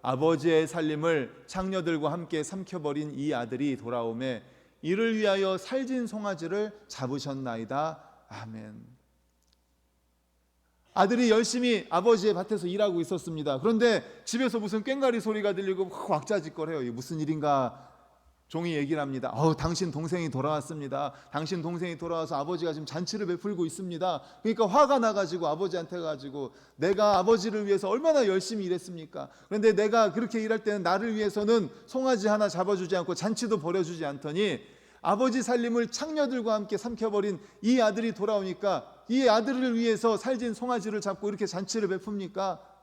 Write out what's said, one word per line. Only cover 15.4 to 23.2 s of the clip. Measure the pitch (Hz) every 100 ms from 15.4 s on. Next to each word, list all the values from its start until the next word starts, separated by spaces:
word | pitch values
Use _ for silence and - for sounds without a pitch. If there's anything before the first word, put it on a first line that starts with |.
| 208
들리고 | 185 196 190 185
막 | - -
왁자지껄해요. | 156 - 208 156 160 160 156
"이게 | 123
무슨 | 117 127 160
일인가?" | 151 156 147 139 123 - - - _ _ _ _ _
종이 | 160 170
얘기를 | 156 143 156
합니다. | 143 131 127
"어우, | 117 160 156
당신 | 160 170 175
동생이 | 143 160 180 160
돌아왔습니다. | 131 143 151 143 160 139 139 143 - -
당신 | 143 156 180
동생이 | 160 175 180 160
돌아와서 | 170 165 160 143
아버지가 | 147 180 165
지금 | 147 147
잔치를 | 147 180 220